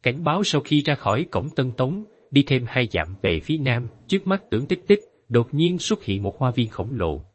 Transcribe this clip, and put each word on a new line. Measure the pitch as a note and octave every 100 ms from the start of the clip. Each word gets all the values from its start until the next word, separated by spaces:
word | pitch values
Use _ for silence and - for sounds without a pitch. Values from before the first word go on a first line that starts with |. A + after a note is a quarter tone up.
cảnh | B2+ C3+
báo. | D#3 F3
Sau | G#3 D3+
khi | - D3+
ra | D3 C#3
khỏi | G#2 G#2+ F3
cổng | F#3+ D#3
Tân | D3+ B2+
Tống, | A#2 B2+ F#3+ G#3+ _ _
đi | C#3
thêm | C#3 C3 A#2+
hai | C3 B2
dặm | F2 D#2+ G2
về | - E2
phía | D2 D#3
nam, | C3+ A#2+ A#2+ - -
trước | F#3+ F#3+
mắt | F#3+ -
Tưởng | G#2+ D3
Tích | F3+ -
Tích | G#3 - _ _
đột | A#2 A#2
nhiên | C#3+ E3+ F3+
xuất | - A2
hiện | - G2
một | G2 -
hoa | B2+
viên | B2 A2+
khổng | - G2
lồ. | B2+ E2+ D2 -